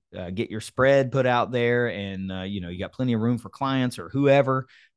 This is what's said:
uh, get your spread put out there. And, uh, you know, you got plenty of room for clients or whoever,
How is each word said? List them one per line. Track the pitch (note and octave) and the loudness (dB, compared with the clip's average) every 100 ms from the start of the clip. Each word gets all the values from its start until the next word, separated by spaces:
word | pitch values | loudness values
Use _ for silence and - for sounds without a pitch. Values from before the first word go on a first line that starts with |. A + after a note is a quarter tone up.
| _ F#2 | _ -12
uh, | F2+ | -10
get | F#2+ - | -6 -6
your | A2 | -6
spread | - - C3 C#3 C3 | -10 0 4 4 4
put | C3+ B2 | 2 2
out | B2 G2+ | 2 0
there. | B2 A#2+ A#2+ A#2+ | 0 0 2 0
And, | F#2+ G2 F#2+ F#2+ | -4 -8 -8 -8
uh, | F#2+ | -8
you | F#2+ G2+ | -6 -8
know, | F2 | -8
you | F2+ | -8
got | F#2+ | -10
plenty | - B2+ | -4 -2
of | A#2 | 0
room | A2+ A#2+ | 0 -2
for | G2 | -6
clients | - C3+ C3+ B2+ - | -8 -4 0 -2 -4
or | E2+ | -8
whoever, | C3+ C#3 C#3 C3 C3 C3 _ _ | 0 4 6 4 0 -4 _ _